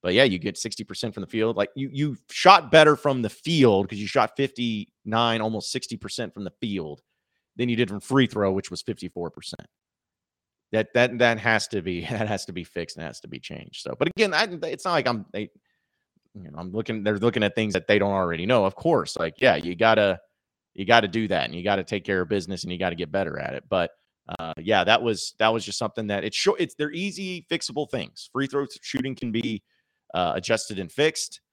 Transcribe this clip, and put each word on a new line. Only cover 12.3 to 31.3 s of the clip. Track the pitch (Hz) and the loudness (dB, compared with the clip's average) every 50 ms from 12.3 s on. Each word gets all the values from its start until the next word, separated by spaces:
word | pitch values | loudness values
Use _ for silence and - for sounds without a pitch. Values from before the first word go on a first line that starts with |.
| 107 95 - | -2 -4 -6
to | - 90 | -8 -10
be | 90 82 | -10 -10
fixed | - _ 87 82 - - | -8 _ -10 -8 -8 -10
and | 80 82 | -12 -12
has | 78 - - | -12 -12 -14
to | - - | -16 -14
be | - 64 | -14 -14
changed. | - - - 67 - - - - - | -12 -14 -14 -14 -16 -16 -16 -14 -10
So, | - - | -10 -4
but | - 202 202 | -2 -2 -2
again, | - - 220 202 160 | 0 0 0 0 2
I, | 151 220 214 180 160 139 | 0 0 -2 -4 -8 -8
it's | - 214 - - | -8 -8 -6 -4
not | 190 175 | 0 0
like | 156 127 | 0 2
I'm, | 127 120 110 98 _ - | 0 -2 -2 -6 _ -8
they, | 101 107 - _ _ _ _ _ _ _ _ _ _ _ _ _ _ _ _ _ | -8 -8 -8 _ _ _ _ _ _ _ _ _ _ _ _ _ _ _ _ _
you | 101 90 78 | -18 -18 -16
know, | 71 78 | -14 -12
I'm | 87 92 90 | -12 -8 -6
looking, | 110 110 - 113 110 98 | -6 -4 -4 -6 -2 0
they're | 104 107 101 | 0 0 2
looking | 104 120 107 117 107 | 2 2 2 2 0
at | 101 - | 2 2
things | - 110 107 92 | 0 -2 0 0
that | 90 82 | -2 2
they | - 104 | 4 4
don't | 104 98 101 | 4 4 2
already | 98 98 92 87 82 82 87 | 2 0 0 0 -2 -4 0
know. | 104 127 117 98 | 2 4 4 4
Of | 95 - | 2 0
course, | - - 165 165 123 82 - - | -2 0 2 2 2 0 -2 -4
like, | - 82 82 - - | -4 -4 -4 -2 2
yeah, | 127 127 92 | 4 4 4
you | 76 73 85 90 | 4 0 -6 -2
gotta, | 85 113 113 113 107 104 98 92 85 _ _ _ _ _ _ _ _ _ _ _ | 4 4 6 6 6 4 4 2 0 _ _ _ _ _ _ _ _ _ _ _
you | - 95 | -10 2
gotta | 92 117 117 107 | 6 6 6 6
do | 98 85 113 110 101 | 4 -2 -2 0 0
that | 95 82 67 | 0 0 0
and | 62 67 | -2 -6
you | 87 87 | -4 0
gotta | 101 101 98 92 | 0 0 0 0
take | - - 101 - | -4 -6 -6 -4
care | - 98 92 90 | -2 -2 -2 0
of | 78 | 0
business | 107 98 87 85 98 87 - | -2 -4 -2 -4 -8 -8 -8
and | - 90 | -8 -6
you | 87 | -4
gotta | 92 90 87 | -4 -4 -2
get | 82 87 76 76 | -4 -8 -4 -2
better | 95 95 80 73 71 | -2 -2 -2 -4 -6
at | 71 - 67 | -8 -8 -8
it. | 65 _ _ | -10 _ _
But, | 98 92 85 82 _ _ _ _ _ _ _ - 85 - | 0 0 0 -2 _ _ _ _ _ _ _ -16 -12 -10
uh, | 85 82 78 - | -10 -10 -10 -8
yeah, | 82 95 110 98 87 | -2 2 2 2 4
that | 95 110 - | 4 4 4
was, | 117 120 110 92 - - - _ | 4 0 -2 -2 -6 -12 -2 _
that | 107 110 113 | 2 2 2
was | 113 95 | 2 -4
just | - 101 - | -6 -6 -6
something | 120 107 _ - 110 101 | -6 -6 _ -6 -6 -4
that | 101 101 - | -4 -4 -4
it's | 104 - | -4 -4
short, | - - 190 208 - | 0 0 0 0 0
it's, | 175 - - | -2 -6 -4
they're | _ 151 147 | _ -6 -6
easy, | 147 165 185 202 175 180 196 185 180 175 160 _ | -4 -6 -6 -6 -6 -8 -8 -8 -8 -10 -6 _
fixable | - 160 - - 113 147 147 - | -6 -6 -6 -6 -6 -6 -6 -4
things. | - 123 80 - _ - - - _ | -6 -6 -6 -8 _ -20 -20 -8 _
Free | 131 139 135 | -4 -4 -2
throw | 139 143 139 131 - - - | -2 -4 -4 -4 -10 -16 -14
shooting | - - 135 127 135 131 | -6 -4 -4 -4 -4 -6
can | - 135 120 | -6 -6 -4
be, | 107 117 113 - 110 101 _ _ _ _ _ _ _ _ _ _ - | -2 -2 -2 -2 -6 -8 _ _ _ _ _ _ _ _ _ _ -4
uh, | 90 90 82 - | -2 -2 0 -2
adjusted | 92 87 - 113 110 - - 107 95 | -4 -2 -2 -2 -2 -2 -6 -8 -10
and | 95 85 | -10 -8
fixed. | - - 147 156 156 - - - | -2 0 0 0 0 -2 -8 -8